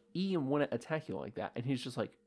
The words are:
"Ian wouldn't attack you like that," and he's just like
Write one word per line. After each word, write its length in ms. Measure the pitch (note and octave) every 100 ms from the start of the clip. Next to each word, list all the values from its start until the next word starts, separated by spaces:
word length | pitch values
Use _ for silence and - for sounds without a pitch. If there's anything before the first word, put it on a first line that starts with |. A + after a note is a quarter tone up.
| _ E3+
"Ian 320 | F#3+ F3 C3
wouldn't 240 | D3 C#3+
attack 360 | D3 - D#3 -
you 100 | F2+
like 160 | -
that," 180 | - G2+ -
and 80 | B2
he's 160 | C3
just 140 | C3 A2+
like 180 | G2+ -